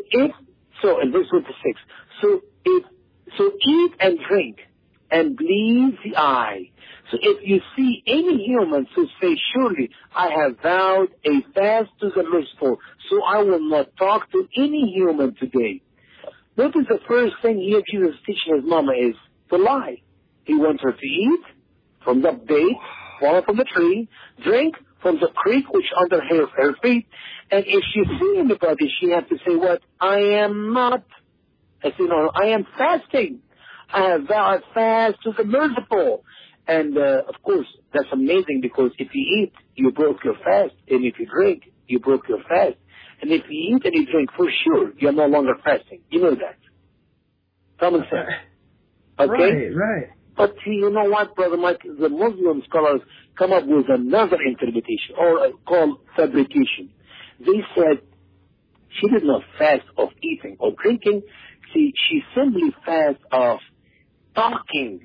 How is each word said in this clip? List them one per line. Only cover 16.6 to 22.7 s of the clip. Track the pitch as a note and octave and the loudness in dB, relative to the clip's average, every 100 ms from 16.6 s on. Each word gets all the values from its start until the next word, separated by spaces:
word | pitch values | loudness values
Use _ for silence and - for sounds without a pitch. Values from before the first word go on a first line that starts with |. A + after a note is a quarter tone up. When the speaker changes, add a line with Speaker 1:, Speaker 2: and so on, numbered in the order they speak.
| C#4 D#4+ | 0 0
Speaker 1:
is | C4 | 0
the | A3+ - | -2 0
first | A#3+ A#3 - | 0 0 0
thing | A3+ G#3+ | -2 0
here | F#3 G#3 - | 0 0 0
Jesus | G#3 F3 C#3 | 0 0 -2
is | - | -10
teaching | G3+ D#3+ D3+ | -6 0 0
his | D3 | 2
mama | E3 C#3 | 0 0
is | B2+ A#2+ A2 _ _ - | 0 0 -2 _ _ -2
to | F3+ | 2
lie. | G#3+ C#4 G3 - _ _ _ _ | 2 0 -4 -12 _ _ _ _
He | - D3+ | -2 2
wants | D#3 D3 | 2 0
her | C3 | -2
to | A2+ C#3 | -4 -6
eat | D#3+ A#3 E4+ - _ _ _ _ _ | -2 0 0 -2 _ _ _ _ _
from | - B2+ | 0 2
the | D3+ | 2
date, | B2 - D3+ F3 | -2 0 2 2